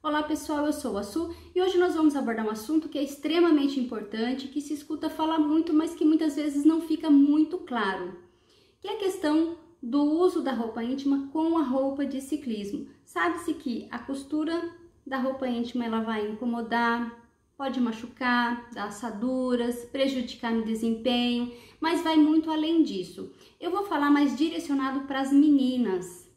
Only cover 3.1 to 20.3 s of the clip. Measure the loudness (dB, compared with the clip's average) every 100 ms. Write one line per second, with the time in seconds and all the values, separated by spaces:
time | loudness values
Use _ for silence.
3.1 | -6 -2 4 6 6 4 0 -4 -6 -8
4.1 | -4 -2 -2 -4 -8 -6 -8 -8 -6 -6
5.1 | -2 0 2 2 2 4 2 2 2 4
6.1 | 4 2 0 -2 4 4 4 0 -4 4
7.1 | 6 6 4 2 -2 -6 -4 -2 -4 -8
8.1 | -12 -20 _ _ _ _ _ -10 -4 -4
9.1 | -2 0 2 0 -4 -16 _ -2 0 2
10.1 | 4 2 2 -2 -2 -4 -4 -6 -2 0
11.1 | 0 -2 -2 0 2 2 0 0 -2 -4
12.1 | -4 -6 -6 -4 -6 -6 -8 -10 -18 _
13.1 | -2 -2 -2 -6 -6 -4 -6 -6 -12 -8
14.1 | -8 -4 -4 -2 -4 -6 -12 -20 _ -8
15.1 | -4 -2 -2 -4 -2 -2 -4 -2 -2 -2
16.1 | -2 -4 -4 -4 -4 -2 0 2 0 -4
17.1 | -8 -20 _ _ _ -6 -2 -2 -2 -10
18.1 | -4 0 2 0 -2 -8 -10 -10 -8 -10
19.1 | -4 -4 -2 0 0 -2 -4 -8 -2 0
20.1 | 0 -6